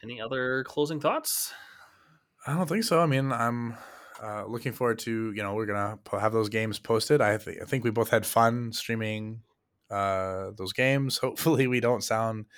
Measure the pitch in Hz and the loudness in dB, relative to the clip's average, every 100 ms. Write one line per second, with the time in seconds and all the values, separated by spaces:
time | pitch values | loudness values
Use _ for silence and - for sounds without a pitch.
0 | 110 120 110 131 127 131 127 - 147 156 | -14 -10 -6 -2 -2 -2 -2 -2 0 0
1 | 151 - - - - - - - - _ | 0 0 -2 -4 -4 -8 -18 -20 -20 _
2 | _ _ _ _ - 156 170 185 226 165 | _ _ _ _ -4 -2 0 0 2 4
3 | 165 135 135 120 117 120 117 113 - - | 4 4 2 0 0 0 -4 -8 -16 -20
4 | - - 110 104 101 117 127 110 123 113 | -20 -12 -8 -8 -6 -6 -6 0 0 0
5 | - 110 110 104 101 104 107 101 101 107 | -2 -4 -4 -4 -4 -2 -2 -2 -2 -4
6 | - 101 107 113 107 110 110 101 - 113 | -6 0 2 2 2 0 -2 -4 0 0
7 | - 151 107 107 - - - 135 117 113 | 4 4 6 2 -2 -10 -4 -2 0 2
8 | 110 113 104 - 117 120 117 113 - 113 | 4 2 4 6 6 4 -2 -6 -4 -2
9 | 110 107 110 113 - _ _ _ _ 101 | -2 -4 -6 -10 -14 _ _ _ _ -2
10 | 98 95 95 95 95 101 95 - 127 139 | 0 0 -2 -4 -6 -8 -6 0 2 2
11 | 135 - 131 - 165 139 131 123 117 123 | 0 -2 -2 0 2 4 4 2 2 0
12 | - 110 113 110 107 | 0 0 0 -4 -10